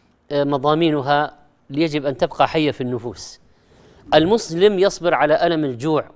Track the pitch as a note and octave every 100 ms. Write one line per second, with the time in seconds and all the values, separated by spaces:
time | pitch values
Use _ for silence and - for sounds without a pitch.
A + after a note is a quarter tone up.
0 | _ _ _ C#3+ C#3+ C#3+ C#3+ D#3 E3+ D3+
1 | C3 C#3+ D3 - _ _ _ C#3 E3 D3
2 | C#3 C3+ E3 - C3+ E3 D3 - B2 B2
3 | A#2 F#2 - - _ _ _ _ - -
4 | - D#3 E3 A3+ A3 E3 G3+ F#3+ F#3+ -
5 | E3+ C3+ D3 D#3 E3+ E3 D3 A#2+ D3 D3+
6 | -